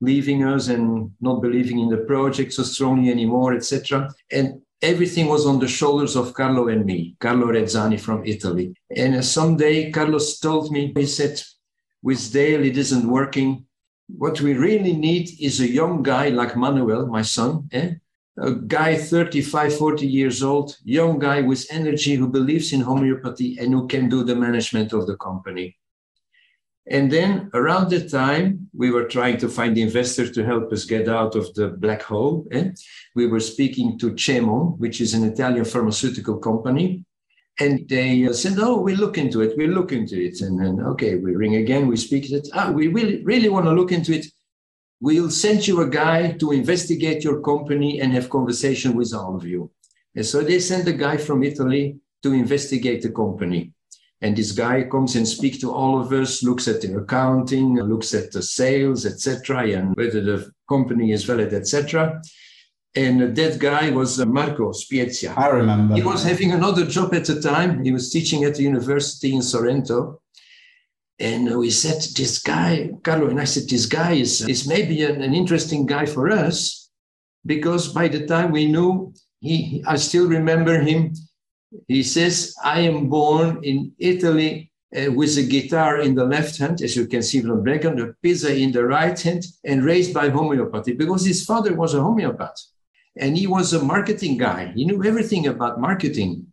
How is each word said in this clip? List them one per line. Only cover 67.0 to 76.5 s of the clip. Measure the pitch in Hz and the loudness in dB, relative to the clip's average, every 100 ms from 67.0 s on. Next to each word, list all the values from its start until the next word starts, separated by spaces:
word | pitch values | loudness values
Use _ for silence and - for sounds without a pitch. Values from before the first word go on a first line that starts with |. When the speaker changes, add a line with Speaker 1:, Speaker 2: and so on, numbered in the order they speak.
| 185 | 0
Speaker 1:
at | 156 - | 0 -2
the | - | -2
time. | 151 151 180 127 | 0 2 2 0
He | 127 | 0
was | 127 - | -2 -2
teaching | 165 - 151 143 | -2 0 0 0
at | 143 | 2
the | |
university | 139 131 120 143 143 - 135 131 | 0 2 0 0 -2 -4 -2 0
in | |
Sorrento. | 120 120 120 139 127 120 165 - _ _ _ - - _ _ _ _ - | 0 0 0 0 0 -2 -2 -8 _ _ _ -20 -20 _ _ _ _ -8
And | 110 117 120 120 | -4 -2 0 0
we | 117 | 0
said, | 117 156 156 - - | 0 0 -2 -4 -4
"This | 135 - | -4 -2
guy," | - 160 170 160 165 - | -2 0 2 0 -2 -6
Carlo | - 160 139 | -2 0 2
and | 131 | 0
I | 143 | -2
said, | 135 - | -2 0
"This | 123 107 | 0 0
guy | 151 170 156 120 | 0 2 2 2
is, | - 110 | 0 -2
is | 123 139 | -2 0
maybe | 170 160 156 147 | 0 2 0 0
an, | 143 | 0
an | 135 | 0
interesting | 156 180 165 - 147 131 | 2 2 0 0 -2 0
guy | 143 147 | 0 -2
for | 127 147 | 0 2
us," | 214 156 | 2 2